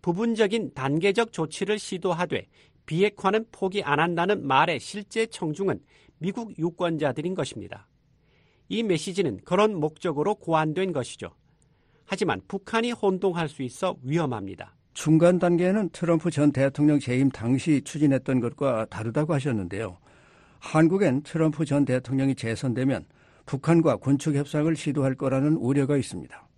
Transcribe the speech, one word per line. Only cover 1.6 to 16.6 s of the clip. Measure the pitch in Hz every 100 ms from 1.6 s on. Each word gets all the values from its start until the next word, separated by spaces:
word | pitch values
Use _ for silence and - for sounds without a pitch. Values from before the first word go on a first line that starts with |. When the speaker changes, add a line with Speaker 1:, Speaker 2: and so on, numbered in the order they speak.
| 190 214
Speaker 1:
시도하되 | - 185 185 165 180 120 - _ _ _
비핵화는 | - 156 202 202 190 214 226
포기 | - 190 196
안 | 143 143
한다는 | 170 170 180 208 139
말의 | 135 170 147
실제 | - 208 202 220 226
청중은 | - 160 151 196 131 _ _ _ _
미국 | 170 202 220 -
유권자들인 | 170 165 175 160 147 143 165
것입니다. | 185 131 - 95 101 _ _ _ _ _ _ _ _ _
이 | 202
메시지는 | 226 160 196 180 165 92
그런 | - 180 214
목적으로 | 190 156 - 180 143 170
고안된 | 214 - 160 156 151 190
것이죠. | 151 117 - 90 _ _ _ _ _ _ _
하지만 | _ 196 196 95 -
북한이 | 196 - 226 240
혼동할 | 233 202 185 196 170 160
수 | -
있어 | 127 - 185 143
위험합니다. | 127 160 147 113 98 95 - _ _
Speaker 2:
중간 | - - 156 175 180
단계는 | 175 170 180 208 190
트럼프 | - 170 165 170
전 | 151 147
대통령 | 131